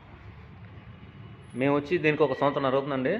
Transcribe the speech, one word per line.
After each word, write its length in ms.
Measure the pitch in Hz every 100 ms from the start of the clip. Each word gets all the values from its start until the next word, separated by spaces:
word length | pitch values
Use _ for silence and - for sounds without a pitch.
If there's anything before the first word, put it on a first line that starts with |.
| - - - - - - - - - - - - - - - 123
మేము 160 | 135 143
వచ్చి 220 | 143 175
దీనికి 260 | 151 151
ఒక 140 | 147 131
సంవత్సరంన్నర 340 | 139 143 135
అవుతుందండి, 400 | 139 139 135 131